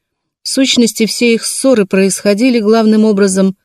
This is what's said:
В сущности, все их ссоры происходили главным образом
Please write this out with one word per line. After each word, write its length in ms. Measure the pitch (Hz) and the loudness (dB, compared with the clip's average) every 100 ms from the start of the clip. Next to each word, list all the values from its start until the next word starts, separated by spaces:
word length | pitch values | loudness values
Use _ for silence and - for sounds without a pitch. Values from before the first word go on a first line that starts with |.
| _ _ _ _ | _ _ _ _
В 60 | - | -8
сущности, 580 | - 262 - 233 - 214 | -2 0 0 0 0 -4
все 260 | - 240 | 0 0
их 100 | 226 | 0
ссоры 440 | - - 269 240 190 | -4 -4 0 0 0
происходили 720 | 190 196 - 208 202 262 240 | 0 0 -2 -2 0 0 0
главным 440 | 208 226 214 214 | 0 2 2 2
образом 540 | 214 196 196 190 190 190 | 2 2 0 0 -2 -2